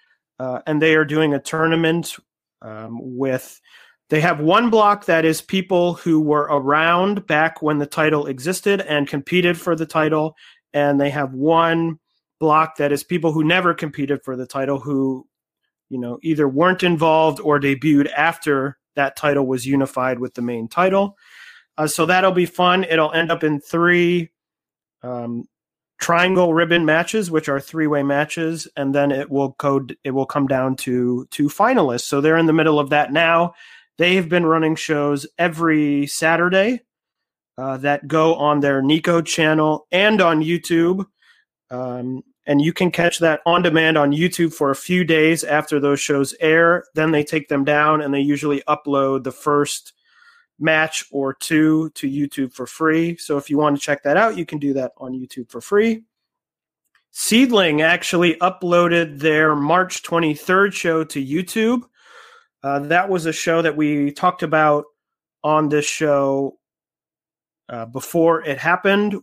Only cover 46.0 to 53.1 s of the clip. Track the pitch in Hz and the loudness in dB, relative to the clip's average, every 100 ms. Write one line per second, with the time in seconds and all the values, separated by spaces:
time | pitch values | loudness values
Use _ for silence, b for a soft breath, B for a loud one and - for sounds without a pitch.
46 | - 143 139 - 160 160 170 175 - 156 | 0 -2 -2 -2 2 4 4 2 -2 -2
47 | 156 151 147 160 143 143 139 147 151 156 | 0 0 -2 -4 -2 -2 0 2 2 2
48 | 143 139 143 143 147 139 - 147 147 139 | 0 0 0 0 -2 -2 -2 -4 -2 0
49 | 135 135 131 - 151 147 143 - - b | 0 -2 -6 -6 -2 0 0 -6 -14 b
50 | b b b b b - 156 156 160 - | b b b b b -4 0 2 0 -4
51 | - 143 135 - - 156 156 156 160 - | -8 -6 -6 -6 -2 2 2 2 -2 -8
52 | 139 139 143 - 127 - 123 - 160 160 | -6 -4 -6 -6 -8 -8 -14 -4 0 0
53 | 170 | -2